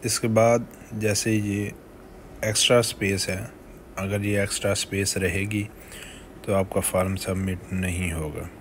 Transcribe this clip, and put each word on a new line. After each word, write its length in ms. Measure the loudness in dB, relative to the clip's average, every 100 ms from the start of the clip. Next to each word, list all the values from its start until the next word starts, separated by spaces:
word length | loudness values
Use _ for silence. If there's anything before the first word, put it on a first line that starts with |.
इसके 240 | -2 0 4
बाद 380 | 6 8 6 2 -12 -10
जैसे 380 | -2 0 2 2
ये 400 | 2 2 0 -2 -6 -18 -20 -20 -20 -18 -4
extra 360 | -2 2 6 6
space 460 | 6 0 0 0 0
है, 220 | -4 -6 -12 -20 -20 -12 -6
अगर 260 | -2 0
ये 180 | 2 2
extra 320 | 0 0 0
space 400 | 0 0 0 0 2
रहेगी, 520 | 0 0 0 -2 -2 -8 -18 -16 -16 -16 -18 -14
तो 100 | 0
आपका 260 | 0 2 0
form 360 | 0 2 2 0
submit 420 | -2 -2 0 -2 -4
नहीं 400 | -2 -2 0 -2
होगा। 360 | -2 -4 -6 -10 -12